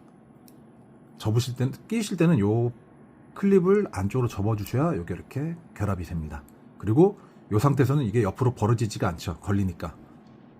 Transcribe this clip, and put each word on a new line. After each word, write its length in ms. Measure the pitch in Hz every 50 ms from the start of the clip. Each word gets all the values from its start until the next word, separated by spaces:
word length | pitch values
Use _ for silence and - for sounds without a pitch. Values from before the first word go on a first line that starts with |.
| - - - - - - - - - - - - - - - - - - - - - - - -
접으실 380 | - 107 110 120 120 127 123
때는, 160 | - 127 135 131 - - -
끼실 280 | 220 233 208 - 202
때는 220 | 165 165 170 170 110
요 340 | 98 104 110 117 120 120 - - - - - - - - - - - - -
클립을 540 | - - 196 196 190 170 185 202 208 196 -
안쪽으로 360 | - 95 95 98 - 127 123 117
접어주셔야 680 | - - 98 110 113 101 98 - - 123 151 175 143
요게 160 | 87 85 -
이렇게 440 | 90 82 - - - 127 147 165 170 170 - - -
결합이 300 | - 104 95 95 87 82
됩니다. 380 | 78 87 80 76 76 73 71 - - - - - - - -
그리고 400 | - 101 110 143 185 202 208 - - - - - - -
요 80 | 101 107
상태에서는 460 | 135 139 - 135 123 120 139 151 135
이게 180 | 101 95 123
옆으로 320 | 104 95 - - 127 123 120
벌어지지가 540 | - 107 107 120 110 120 101 - - 131 95
않죠. 300 | 82 - - 92 85 -
걸리니까. 540 | - 104 98 98 98 92 85 - 85 82 - - - - - - - - - - - - - -